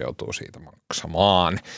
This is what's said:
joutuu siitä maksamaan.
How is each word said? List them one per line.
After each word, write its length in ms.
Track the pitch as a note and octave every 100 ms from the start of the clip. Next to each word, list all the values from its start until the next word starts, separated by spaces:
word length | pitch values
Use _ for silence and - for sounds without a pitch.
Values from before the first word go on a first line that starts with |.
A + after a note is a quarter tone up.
joutuu 300 | B1+ - -
siitä 260 | - - -
maksamaan. 1000 | - - - - D#2+ E2 G2+ F#2 E2+ G2+ -